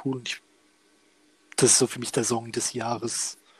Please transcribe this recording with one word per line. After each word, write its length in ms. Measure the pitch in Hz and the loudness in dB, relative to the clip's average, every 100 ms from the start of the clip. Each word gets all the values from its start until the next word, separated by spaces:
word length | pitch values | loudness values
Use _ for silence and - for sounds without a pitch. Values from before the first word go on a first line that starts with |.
cool 120 | 135 131 | -4 -4
und 120 | 113 | -6
ich, 140 | - - _ _ _ _ _ _ _ _ _ _ | -10 -12 _ _ _ _ _ _ _ _ _ _
das 160 | - 123 | 4 6
ist 60 | - | 6
so 80 | 127 | 4
für 140 | 123 | -2
mich 100 | 120 | -4
der 140 | 123 | -2
Song 260 | 113 117 117 | 0 -2 -2
des 220 | 113 - | -4 -4
Jahres, 680 | 120 113 113 113 - - - _ | -4 -4 -4 -4 -4 -6 -8 _